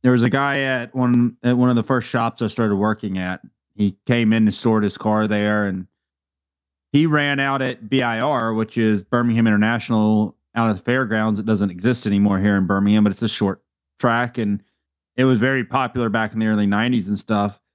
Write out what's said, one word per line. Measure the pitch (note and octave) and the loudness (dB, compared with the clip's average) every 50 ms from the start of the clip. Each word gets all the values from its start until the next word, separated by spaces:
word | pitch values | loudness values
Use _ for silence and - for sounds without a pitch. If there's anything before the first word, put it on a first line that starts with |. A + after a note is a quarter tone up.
There | - B2+ | 4 4
was | B2+ B2 | 4 4
a | A#2 A#2+ | 4 2
guy | G#2 C#3 C#3 C#3 C#3 C#3 | 2 0 0 0 -2 -2
at | C3+ C3+ C3 B2 A#2 A#2+ - | -2 -2 -2 -4 -6 -6 -4
one, | C3 B2+ B2 B2 A#2+ A#2+ A#2+ A#2 _ | -2 0 2 2 2 2 0 -2 _
at | - B2 B2 | -2 0 2
one | B2 B2 B2 | 2 2 2
of | B2 | 2
the | A#2 | 0
first | A2 - C3+ B2 A2+ - | 0 0 -2 -2 -2 -2
shops | - B2 A2+ A#2 - - | -4 -2 -2 -4 -4 -4
I | A#2+ G#2 | -6 -4
started | - - A2+ G#2+ G2+ | -2 -2 0 0 0
working | G2 G#2 G#2+ G#2+ - - G2+ F#2+ F#2+ | 0 0 0 -2 -4 -6 -8 -6 -6
at. | F#2 F#2 F#2 - - - _ _ _ _ _ | -6 -6 -8 -10 -14 -20 _ _ _ _ _
He | G#2 G#2 G2+ F#2 _ _ | -2 -2 -2 -2 _ _
came | - B2 A#2+ A#2 G#2+ | -2 0 2 4 2
in | A2 A2+ A2 | 4 4 4
and | G#2 F#2+ | 2 0
stored | - - A#2+ A2 G#2+ G#2 | 0 0 0 2 2 0
his | G2+ - - | -2 -4 -4
car | - A2 G#2+ G#2+ G#2+ G#2 | -2 0 0 0 0 0
there, | G#2+ G#2 G#2 G#2 G#2+ G#2+ G#2 | 0 0 0 0 0 0 -2
and | G2+ F#2 F#2 F#2 _ _ _ _ _ _ _ _ _ _ _ _ _ _ _ _ _ _ _ _ _ | -2 -4 -6 -10 _ _ _ _ _ _ _ _ _ _ _ _ _ _ _ _ _ _ _ _ _
he | - C#3+ D#3+ | 2 2 2
ran | E3 D3+ D3+ C#3+ C#3+ C#3 C#3 | 4 2 0 0 0 -2 -2
out | C#3 C#3 C#3 C#3 | -2 -2 -2 -2
at | C3 B2+ B2 - A2+ G#2 | -2 -4 -6 -8 -6 -2
B | C3+ C3+ | -2 0
I | B2+ A#2 A2+ A2 | 0 0 -2 -2
R, | A#2+ D3 D3 B2 A2+ A2+ A2 | -2 -2 -2 -2 -2 -2 -2
which | A2 A2 G#2+ - A#2 | -2 -2 -2 -2 0
is | A2+ A2 G#2+ G2 F#2+ | 2 2 2 0 -2
Birmingham | _ - A#2+ A#2+ A#2+ A2+ A#2 A2+ | _ 0 0 2 2 2 2 2
International, | A2+ G#2+ G#2 G#2+ A2 A#2+ A#2 - - A#2 A2 G#2+ G#2+ A2 G#2+ G#2+ - - _ _ _ _ | 4 4 4 2 2 0 -2 -2 -2 0 2 2 2 2 2 0 -2 -6 _ _ _ _
out | A#2 A#2 A2+ | -2 -2 -2
of | G#2 | -2
the | F#2 | -2
fairgrounds. | - - B2 C3 C3 G#2 A2 A2 A2 A2 G#2+ G2+ | -2 -2 -2 -2 -2 -2 -2 -2 -2 -2 -2 -2
It | G2+ | -2
doesn't | A2 A2 F#2+ G#2 G2+ | -2 0 0 0 -4
exist | F2 F2+ F#2 A#2+ B2 A#2+ - | -4 -2 -2 -2 -2 0 -2
anymore | A2 G2+ G2+ G2+ G#2 G2 F#2 | -2 0 2 2 2 0 0
here | G2 G#2 G2+ | 0 0 2
in | G2 F#2+ | 0 0
Birmingham, | E2+ G2 G2 G2+ G2+ G#2 G#2+ G#2 | 0 0 0 2 2 2 4 2
but | G#2 | 2
it's | F#2+ - | 0 -2
a | A2+ G#2+ | -4 -6
short | - - G#2 G2 F#2+ _ _ _ _ _ _ _ _ _ | -2 -2 -2 -4 -4 _ _ _ _ _ _ _ _ _
track, | - B2 A#2 A#2 B2 A#2+ A#2+ B2+ | 0 0 0 0 -2 -4 -4 -4
and | A2+ G#2 G2+ G2+ _ _ _ _ _ _ _ _ _ _ _ | -2 -2 -2 -4 _ _ _ _ _ _ _ _ _ _ _
it | - C3 | 0 2
was | C3 C3 G#2+ | 2 4 4
very | A2+ C3 C3+ C3 A#2 | 2 2 0 -2 -4
popular | - - C3+ C3 A#2 - B2 A#2+ A2+ | -2 -2 -2 -2 -2 -2 -4 -2 0
back | G#2 A2+ A2 G#2 | 0 -2 -2 -2
in | G#2+ A2 | -2 -2
the | A2+ | 0
early | A2 G#2+ G#2 G#2 | 0 0 2 0
nineties | G2+ G2+ G#2 A2+ B2 B2 A#2 F#2 F#2+ | 0 0 0 0 0 0 -2 -2 -2
and | G#2 F#2+ | -6 -6
stuff. | - - A2 G2+ G2+ G2+ F#2+ _ _ _ | -4 -2 -2 0 0 -2 -4 _ _ _